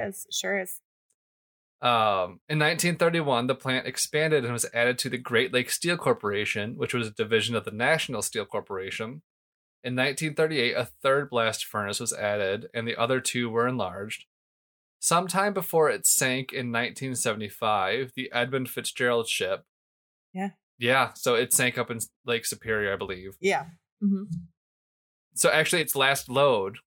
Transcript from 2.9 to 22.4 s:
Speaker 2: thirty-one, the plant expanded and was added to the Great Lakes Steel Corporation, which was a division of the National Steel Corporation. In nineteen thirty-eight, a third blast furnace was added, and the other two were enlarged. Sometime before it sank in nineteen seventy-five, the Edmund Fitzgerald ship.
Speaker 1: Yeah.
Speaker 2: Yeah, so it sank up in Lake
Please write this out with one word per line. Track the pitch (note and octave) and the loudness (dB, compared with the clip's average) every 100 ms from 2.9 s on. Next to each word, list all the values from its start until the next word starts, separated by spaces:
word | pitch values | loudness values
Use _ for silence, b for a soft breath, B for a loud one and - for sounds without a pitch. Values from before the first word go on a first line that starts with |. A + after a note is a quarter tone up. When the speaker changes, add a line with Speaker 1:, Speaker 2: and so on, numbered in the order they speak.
| E3+ | 2
Speaker 2:
thirty-one, | E3+ E3+ D3 A#2+ B2+ | 2 2 2 2 0
the | B2+ | -2
plant | C3 B2+ - | -2 -2 -2
expanded | - - D3+ D#3 D3+ | -4 -2 0 4 2
and | A#2+ | 2
was | A#2+ - | -2 -2
added | A#2 A#2+ B2 | 2 2 2
to | C3 | -2
the | B2+ | -6
Great | B2 A#2+ C3 | 0 2 2
Lakes | B2 B2+ - | 0 -2 -2
Steel | E3+ F3 | -2 0
Corporation, | - A#2 G#2 G2+ G#2+ G#2+ G#2 - | 2 0 0 -2 -2 -2 -4 -4
which | B2 | -2
was | B2 A2 | -2 -4
a | |
division | G#2 G#2+ A2 G#2+ A2+ | -4 2 2 2 -2
of | G#2 | -4
the | |
National | G#2 B2+ D#3+ - A#2 | -2 2 2 0 -4
Steel | - A2+ G2+ | -4 -4 -4
Corporation. | G#2+ - F#2+ F#2+ - A2 D3+ - _ _ _ _ _ | -6 -6 -8 -6 -8 -8 -10 -18 _ _ _ _ _
In | B2+ B2+ | -4 0
nineteen | C3+ C3+ D#3 | 0 0 -2
thirty-eight, | D3 D#3+ D3+ A#2+ | 0 0 2 0
a | - A#2+ | 0 -4
third | - C3+ C3+ C#3 | -2 2 2 2
blast | A#2+ A2 G#2+ - | 0 0 -2 -4
furnace | G#2+ G2+ G#2 | -4 -4 -4
was | A#2 | -4
added, | - G#2 G#2 F#2+ G2+ A#2 | -2 -2 0 0 -2 -4
and | A#2 A#2 | -6 -4
the | G#2+ | -2
other | A#2 C3 | 0 0
two | - B2 A#2+ | 0 -2 0
were | A2+ A#2+ | 0 0
enlarged. | B2+ F#2 F#2 G#2+ - - _ _ _ _ _ _ _ | 0 -4 -6 -10 -12 -14 _ _ _ _ _ _ _
Sometime | - E3+ F#3 F3+ G#3 | 2 2 2 0 0
before | G3 E3+ E3 D3+ | 0 0 4 4
it | G#2 - | 4 2
sank | - C3+ B2+ C3 | 4 2 2 -2
in | - B2 | -6 -2
nineteen | A#2 A#2+ - C3 | 0 -2 -4 -6
seventy-five, | B2 A#2+ G#2+ G#2+ - A2 G#2 F#2+ A#2 B2+ - | -2 0 -2 -6 -2 0 2 2 0 -2 -6
the | B2+ | -4
Edmund | A#2+ B2 C3+ B2+ | -2 0 -2 -4
Fitzgerald | - A2 - B2 A#2+ A2+ | -6 -8 -2 2 2 0
ship. | - F#2 F#2+ - _ _ _ _ _ _ | -2 -2 -2 -6 _ _ _ _ _ _
Speaker 1:
Yeah. | F#3 G3 - _ _ | -8 -8 -8 _ _
Speaker 2:
Yeah, | A#2+ C3 B2 | 2 4 2
so | - C3 A#2 | 0 2 2
it | B2 | 2
sank | - B2 B2 | 2 2 0
up | A2+ | -4
in | A2+ - _ A#2+ | -6 -10 _ -4
Lake | A#2 | -4